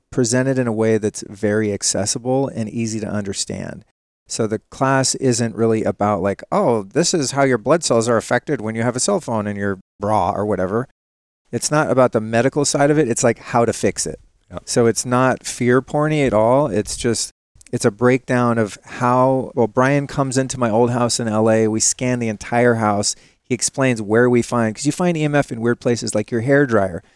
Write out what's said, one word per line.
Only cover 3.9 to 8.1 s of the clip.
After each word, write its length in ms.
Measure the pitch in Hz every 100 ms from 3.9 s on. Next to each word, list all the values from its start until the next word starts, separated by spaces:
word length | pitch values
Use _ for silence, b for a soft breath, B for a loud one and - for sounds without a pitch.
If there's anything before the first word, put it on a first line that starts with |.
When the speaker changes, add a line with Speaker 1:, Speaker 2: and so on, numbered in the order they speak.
| _ _ _ -
Speaker 1:
So 160 | - 110
the 120 | 107
class 560 | - - 135 135 127
isn't 420 | - 131 117 117 -
really 280 | 113 110
about, 360 | - - 104 101
like, 220 | 98 - -
"Oh, 300 | 196 170 113
this 320 | 98 143 170
is 160 | 175 123
how 140 | 135
your 120 | 139 120
blood 260 | 120 165
cells 280 | - 120 113